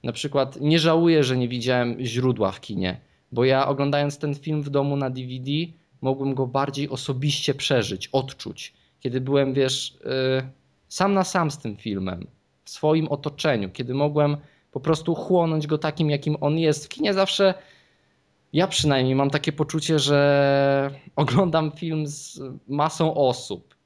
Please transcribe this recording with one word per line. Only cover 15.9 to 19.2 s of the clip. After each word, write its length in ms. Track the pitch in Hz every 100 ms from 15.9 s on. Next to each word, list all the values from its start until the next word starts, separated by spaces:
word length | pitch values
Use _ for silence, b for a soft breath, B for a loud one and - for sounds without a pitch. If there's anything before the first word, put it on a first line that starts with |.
| 151 156
jakim 260 | 143 151 151
on 180 | 147 160
jest. 260 | 160 151
W 40 | -
kinie 260 | - 247
zawsze, 400 | 190 190 - 196 185 B B B B B B _ _ _
ja 140 | 147 185
przynajmniej 480 | - 151 135 127
mam 160 | 131